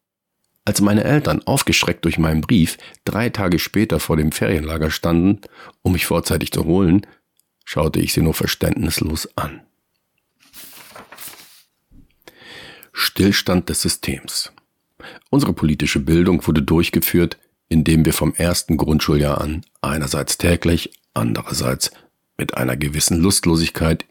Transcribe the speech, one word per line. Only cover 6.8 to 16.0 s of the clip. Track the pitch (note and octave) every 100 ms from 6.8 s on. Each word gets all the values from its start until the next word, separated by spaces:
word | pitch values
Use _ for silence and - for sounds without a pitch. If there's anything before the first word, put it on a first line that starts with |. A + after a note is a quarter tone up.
| F#2+ F#2 - _ _ _ _ _
schaute | - - D#2+ -
ich | -
sie | -
nur | D#2+
verständnislos | - - - E2+ - D#2+ - - D#2 - -
an. | D2+ C#2 _ _ _ _ _ _ _ _ _ - - - - - - - - - - - _ _ _ - - _ - - - - - - -
Stillstand | - - - F#2+ G2 - F2+ E2+
des | D2+
Systems. | F2 - - C#2 - - - _ _ _ _ _ - - -
Unsere | C#3 -
politische | F2+ D#2 D2+ D2 D2